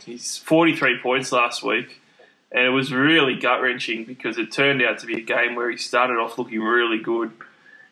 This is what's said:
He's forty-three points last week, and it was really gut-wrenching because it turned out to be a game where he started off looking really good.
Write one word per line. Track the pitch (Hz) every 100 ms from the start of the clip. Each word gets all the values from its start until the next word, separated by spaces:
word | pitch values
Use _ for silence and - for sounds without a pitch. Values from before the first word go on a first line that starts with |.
| -
He's | 123 - -
forty-three | - 160 165 143 135 123
points | 123 131 131
last | 127 120 -
week, | 113 113 127 - _ _ - _ -
and | 123 127
it |
was | 135 139
really | 127 147 160 135 120
gut-wrenching | 123 123 127 123 - 113 113
because | 127 120 113
it | 110
turned | - 143 135
out | 117 107
to | 113
be | 113
a |
game | 113 123 120 120
where | 120
he | 120
started | - 123 127 117
off | 110 -
looking | 113 113
really | 110 120 117 110
good. | 113 117 113 - - _ - - -